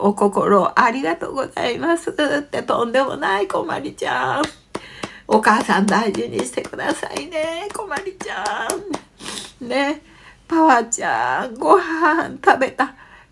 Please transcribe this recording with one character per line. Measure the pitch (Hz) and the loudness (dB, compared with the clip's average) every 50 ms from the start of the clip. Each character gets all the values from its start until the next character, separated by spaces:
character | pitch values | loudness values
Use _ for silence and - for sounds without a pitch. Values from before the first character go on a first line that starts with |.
| - | 2
お | 202 202 | 2 2
心、 | - 214 202 - 202 - 180 202 196 175 - - - | 4 2 2 2 2 4 4 6 6 4 4 2 2
あ | 185 233 | 2 2
り | 233 269 285 | 2 0 -2
が | 320 339 | -2 -4
と | 330 - - | -4 -6 -6
う | - | -4
ご | 269 269 | -6 -6
ざ | - - - - 247 | -4 -4 -4 -2 -2
い | 240 | -2
ま | - 277 330 339 | -2 0 0 0
す | 339 - - | 0 -2 -2
っ | - - 302 285 294 294 294 | -2 0 0 0 0 -2 -2
て。 | - - 233 - | -4 -6 -4 -2
と | - - 226 240 | 0 0 0 0
ん | 233 | 2
で | 233 262 | 2 2
も | 269 254 - | 2 0 -2
な | 277 302 - 196 202 | -2 -2 0 0 0
い、 | 196 | -2
こ | - - - - | -2 -2 -4 -4
ま | - - - | -4 -6 -6
り | - - - | -6 -8 -8
ち | - - | -6 -4
ゃ | - 123 127 127 131 117 - | -2 -2 -2 -2 0 0 0
ん。 | 302 - - - _ _ - - - - - - - - - - - | -2 -2 -6 -10 _ _ -14 -14 -14 -16 -16 -14 -14 -14 -14 -10 -2
お | - 214 220 | 0 2 4
母 | - 214 214 233 - | 4 4 4 4 2
さ | - 170 190 | 2 2 2
ん | 202 | 4
大 | 214 175 208 233 208 | 4 2 2 2 0
事 | 190 214 233 | -2 -4 -4
に | 240 - - | -4 -4 -4
し | 254 254 | -4 -4
て | - - - | -4 -6 -8
く | - - | -8 -6
だ | 254 - - - | -6 -4 -4 -4
さ | - - - - | -4 -6 -8 -8
い | 294 285 | -8 -8
ね、 | 349 339 311 311 330 330 349 403 403 - | -6 -6 -4 -4 -4 -4 -6 -8 -8 -8
こ | - 415 | -8 -8
ま | 381 285 | -6 -6
り | 392 392 381 381 | -6 -6 -8 -10
ち | - - - | -10 -10 -10
ゃ | 190 - - 208 208 240 226 240 392 370 403 381 285 - - _ _ - - - - - - - - - 254 | -6 -6 -4 -4 -4 -4 -4 -4 -4 -4 -6 -8 -10 -10 -10 _ _ -16 -14 -12 -12 -12 -12 -14 -16 -12 -8
ん。 | |
ね。 | 233 247 269 277 285 311 294 - - - - - - - _ _ | -2 0 0 0 0 -2 -6 -10 -20 -20 -20 -20 -20 -20 _ _
パ | - 330 330 320 | 0 2 6 6
ワ | 311 254 233 | 6 6 6
ー | 226 233 | 4 0
ち | - - 190 | -2 -2 0
ゃ | 165 123 110 120 123 131 160 226 | 0 0 0 0 0 0 -2 -4
ん、 | 254 220 | -4 -6
ご | 262 320 311 415 | 0 4 6 6
飯 | 370 - 320 330 320 339 302 311 320 - - - - - | 6 4 2 -2 0 2 2 2 2 -2 -4 -6 0 4
食 | - - 262 | 4 4 4
べ | 262 262 | 2 -2
た？ | - - - - - - - - - - - _ | -2 -2 -4 -4 -6 -14 -20 -20 -20 -20 -20 _